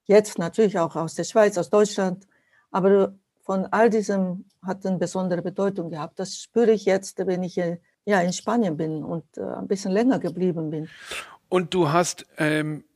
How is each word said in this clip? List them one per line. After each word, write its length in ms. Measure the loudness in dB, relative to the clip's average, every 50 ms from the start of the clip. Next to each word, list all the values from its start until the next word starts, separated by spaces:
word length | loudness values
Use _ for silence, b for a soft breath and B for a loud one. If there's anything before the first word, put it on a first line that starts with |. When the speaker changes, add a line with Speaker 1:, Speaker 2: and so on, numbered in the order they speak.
| _
Speaker 1:
Jetzt 340 | 6 6 6 6 4 -4 -4
natürlich 400 | -4 -2 2 2 2 2 2 0
auch 160 | -2 -2 -2
aus 200 | -4 -6 -4 -4
der 80 | -6 -8
Schweiz, 340 | 0 4 4 4 4 2
aus 120 | 0 -2 2
Deutschland. 580 | 4 4 4 4 0 -2 -2 -2 -4 -6 -12 _ _ _ _ _ _ _ _ _
Aber 420 | -2 2 4 4 4 4 4 2 -2 -12 _ _ _ _
von 240 | _ -4 -4 -4 -2
all 240 | 0 2 4 4 4
diesem 560 | 4 2 0 0 -2 -2 -2 -2 -4 -8 -12 -16 _ _ -8
hat 200 | -8 -8 -6 -4
eine 120 | -4 -2
besondere 440 | -2 -4 -4 -2 -4 -2 -2 -2 -4
Bedeutung 480 | -4 -6 -4 -2 -2 -2 -2 -4 -8 -8
gehabt. 300 | -8 -10 -10 -10 -8 -10
Das 160 | -10 -10 -10
spüre 360 | -14 -16 -4 _ 4 4 4
ich 140 | 4 4 2
jetzt, 400 | 2 2 2 0 -6 -8 -6 -4
wenn 180 | -2 -2 -2 -4
ich, 140 | -4 -4
äh, 220 | -4 -4 -4 -4 -6 _ _ _ _ _
ja, 160 | 0 0 2
in 120 | 2 0 -2
Spanien 440 | -4 -4 -2 0 0 0 0 0
bin 260 | -2 -4 -4 -4 -6 -6
und, 220 | -6 -8 -8 -8 _ _
äh, 40 | -10
ein 260 | -8 -8 -8 -10 -4
bisschen 240 | -4 -4 -4 -2 0
länger 280 | 0 2 2 2 2 0
geblieben 500 | -2 -4 -4 -2 -2 -2 -2 -2 -4 -6
bin. 180 | -6 -8 -8 B B B B B B B B B B B _ _
Speaker 2:
Und 240 | 0 0 0 0 0
du 180 | 2 2 4
hast, 340 | 4 2 2 0 -4 -10 -16 _ _
ähm, 480 | -2 0 0 0 0 -2 -4 -6 -10 -12 _ _